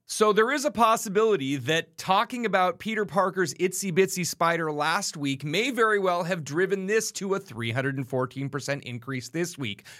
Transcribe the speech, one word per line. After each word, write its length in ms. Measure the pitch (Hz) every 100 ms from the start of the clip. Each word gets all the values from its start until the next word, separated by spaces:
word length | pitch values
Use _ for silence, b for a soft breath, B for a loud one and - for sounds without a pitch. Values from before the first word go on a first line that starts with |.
| -
So 260 | - 214
there 180 | 202 226
is 140 | 294 285
a 60 |
possibility 840 | 214 226 226 226 190 220 190 135 139
that 400 | 120 165 165 -
talking 480 | - 190 226 247 220
about 340 | 190 180 -
Peter 260 | 214 220 202
Parker's 480 | 185 190 190 165 135
Itsy 360 | 185 185 196
Bitsy 340 | 160 190 180 170
Spider 460 | - 165 165 160
last 440 | 147 151 190 190 160
week 260 | 143 135
may 260 | 147 170 254
very 280 | 240 220 208
well 240 | 185 175
have 200 | 170 180
driven 440 | 135 151 185 196 190
this 240 | 220 214
to 220 | - 190 190
a 40 |
three 320 | 190 110 117
hundred 260 | 120 135 135
and 100 | 127
fourteen 420 | 127 127 135 135
percent 340 | 143 131 143
increase 460 | - 120 135 131 117
this 300 | 160 175 143
week. 260 | 117 98 B B